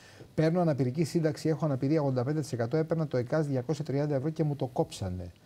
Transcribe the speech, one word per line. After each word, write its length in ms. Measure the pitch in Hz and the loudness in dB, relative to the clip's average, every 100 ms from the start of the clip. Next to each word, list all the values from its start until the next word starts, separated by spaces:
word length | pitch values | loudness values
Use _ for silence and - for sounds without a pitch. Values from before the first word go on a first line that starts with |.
| - - - - | -20 -20 -8 0
"Παίρνω 240 | 160 175 | 2 4
αναπηρική 420 | 170 135 127 135 | 2 2 0 0
σύνταξη, 460 | 170 175 156 147 156 | 0 2 0 0 0
έχω 160 | 151 160 | 0 0
αναπηρία 360 | 131 135 160 | 0 2 2
ογδόντα 220 | 139 131 | 2 0
πέντε 160 | 120 156 | 0 0
τοις 100 | 139 | -2
εκατό, 260 | 117 117 156 | -2 0 0
έπαιρνα 300 | 160 165 156 | 0 0 0
το 100 | 127 | 0
εκάς 300 | 123 156 147 | 0 0 0
διακόσια 360 | 131 123 160 | 0 0 -2
τριάντα 320 | 147 135 147 139 | -2 0 0 0
ευρώ 140 | 143 | 0
και 140 | 160 | 0
μου 120 | 156 143 | 0 0
το 100 | 147 | -2
κόψανε. 680 | - 160 - 92 90 90 - | -2 -2 -4 -6 -6 -8 -14